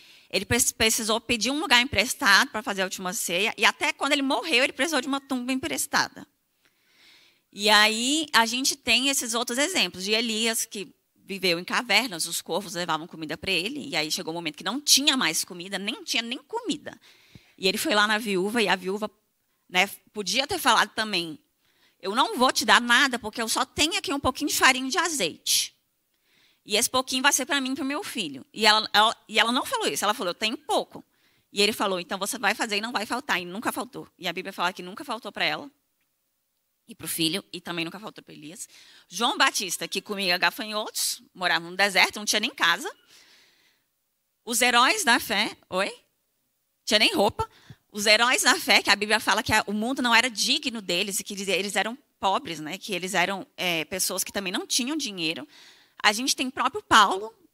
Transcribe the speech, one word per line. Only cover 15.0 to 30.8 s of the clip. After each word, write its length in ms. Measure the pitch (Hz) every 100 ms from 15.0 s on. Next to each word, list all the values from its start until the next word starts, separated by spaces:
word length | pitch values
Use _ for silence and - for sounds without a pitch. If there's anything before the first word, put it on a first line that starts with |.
| 294 269
mais 260 | 165 165
comida, 340 | - 175 180 196
nem 260 | 202 320
tinha 180 | 339 247
nem 160 | 233 262
comida. 640 | - 453 466 180 - - - _ _ - _ _
E 100 | 190
ele 100 | 196
foi 160 | -
lá 140 | 208 214
na 100 | 214
viúva, 440 | 226 185 196 233
e 60 | 196
a 80 | 185
viúva, 340 | 180 202 214 - _ _ _ _ _
né, 180 | 180 196 - _
podia 340 | 214 185 220 285
ter 100 | 370
falado 360 | 269 220 214
também, 440 | - 214 185 170 143 _ _ _ _ _ _
"Eu 160 | 190 220
não 220 | 339 359
vou 140 | 262
te 120 | -
dar 160 | 214 208
nada, 400 | 240 240 277 247
porque 220 | 214 240
eu 80 | 226
só 160 | 240 254
tenho 320 | - 302 392
aqui 160 | -
um 60 | 277
pouquinho 300 | 262 262 294
de 60 | -
farinha 320 | 262 262 262
e 40 |
de 60 | 349
azeite. 800 | 339 294 175 - - - - - _ _ _ _ _ _ _ _ -
E 120 | 208
esse 120 | 247
pouquinho 340 | 254 262 262
vai 100 | 269
ser 120 | 302 262
pra 140 | 285
mim 120 | 262
e 40 | 269
pro 80 |
meu 200 | 269 294
filho." 420 | 427 233 165 135 -
E 120 | - 214
ela, 220 | 214 214
ela, 220 | 208 220 - -
e 120 | 214
ela 120 | 220
não 140 | 254 -
falou 220 | 508 339
isso, 160 | 139
ela 100 | 196
falou, 180 | 247 185
"Eu 40 | 170
tenho 220 | 220 -
pouco." 460 | - 359